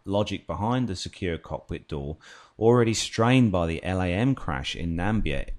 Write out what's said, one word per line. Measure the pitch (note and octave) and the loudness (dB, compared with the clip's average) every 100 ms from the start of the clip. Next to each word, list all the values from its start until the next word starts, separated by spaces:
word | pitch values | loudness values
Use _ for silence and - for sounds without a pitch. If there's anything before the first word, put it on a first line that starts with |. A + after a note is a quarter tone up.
| F#2 | -2
logic | G2+ G2+ G2 - | -2 0 -4 -6
behind | E2+ A2 B2+ A2+ | -4 -2 0 -2
the | F2+ | -4
secure | - - F#2 D#2+ | -8 -6 -4 -4
cockpit | - D2 - E2 - | -6 -10 -8 -10 -8
door, | D2+ C#2+ D#2 - - - - | -8 -8 -10 -14 -20 -20 2
already | A2 B2 A#2 G#2+ | 4 6 4 0
strained | - - A2+ C3 A2+ | -2 0 4 6 6
by | F2+ E2+ | 4 0
the | E2 | -2
L | F2 F#2 | -2 -2
A | F2+ | 0
M | F2+ C3 | 0 0
crash | B2+ - C2+ D2 - | 0 -4 -4 -4 -6
in | E2+ E2 | -4 -2
Nambia, | F#2+ A2 D#2 C#2 - | 0 0 0 -2 -4